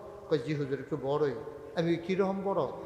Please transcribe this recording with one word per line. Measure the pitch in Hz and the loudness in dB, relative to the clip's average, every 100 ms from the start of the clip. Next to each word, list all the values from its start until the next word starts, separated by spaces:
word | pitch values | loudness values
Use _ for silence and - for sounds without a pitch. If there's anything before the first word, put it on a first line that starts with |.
| - - - | -12 -14 0
কয়, | 156 | 0
"জি | 147 | 2
হুজুর, | 147 135 135 | -2 0 -2
একটু | 131 147 | -2 -2
বড়ই।" | 135 147 147 117 - - - - | 0 2 2 0 -6 -10 -6 0
আমি | 170 | 2
বলি, | 170 | 2
"কিরকম | - 185 190 196 | 2 2 2 2
বড়?" | 196 180 131 - | 0 2 2 -2